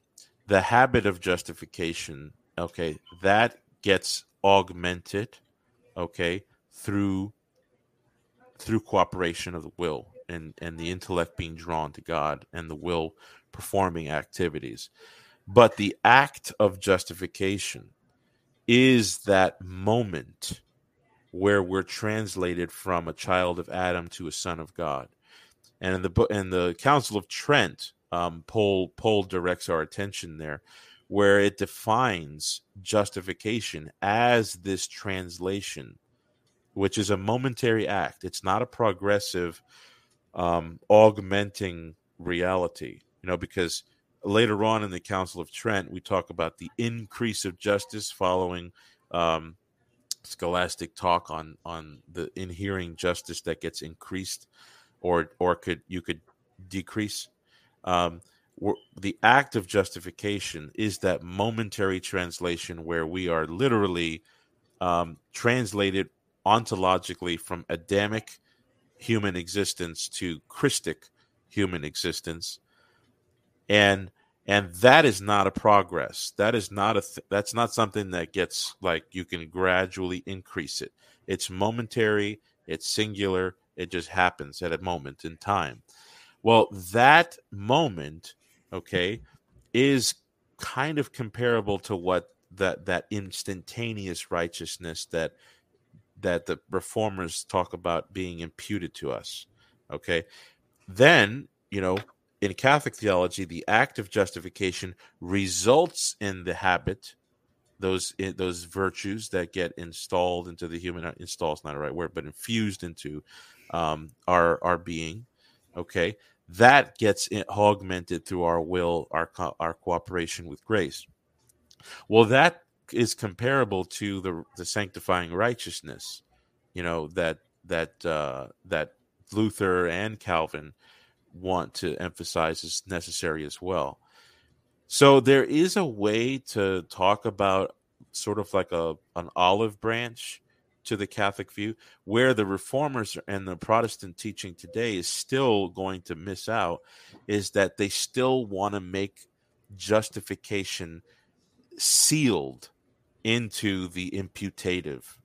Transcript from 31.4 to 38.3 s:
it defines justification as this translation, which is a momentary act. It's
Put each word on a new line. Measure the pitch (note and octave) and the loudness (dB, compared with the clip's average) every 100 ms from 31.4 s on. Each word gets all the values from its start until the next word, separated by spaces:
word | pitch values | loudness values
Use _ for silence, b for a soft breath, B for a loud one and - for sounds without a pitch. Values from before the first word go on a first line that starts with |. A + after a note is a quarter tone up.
it | G2+ - | 6 2
defines | G2 - A2+ A2+ B2+ F2+ D2 D2+ - - - G2 | -6 -4 0 2 2 -2 -8 -8 -8 -8 -12 -16
justification | F#2 G#2+ G2+ F#2 F2+ F2 G#2+ A#2 - D#2+ D2+ - | 0 2 2 -4 -8 -6 -4 -4 -6 -10 -14 -4
as | G2 A2 A#2+ A#2+ G#2+ | 0 4 4 4 2
this | F2+ F#2+ F#2 - | -6 -6 -4 -6
translation, | - G2+ F#2 F2+ F2 F#2 G2+ - D#2 A#1+ - _ _ _ _ _ _ _ | -8 -8 -6 -8 -6 -4 -4 -6 -12 -16 -20 _ _ _ _ _ _ _
which | G2 G2 A2 | -2 0 0
is | G2 | 0
a | F#2+ | 0
momentary | G2+ B2 C3 A#2 A#2+ A2 D#2+ | 2 0 0 0 2 2 2
act. | G2 C#2+ - | 0 -2 -6
It's | F2+ | -12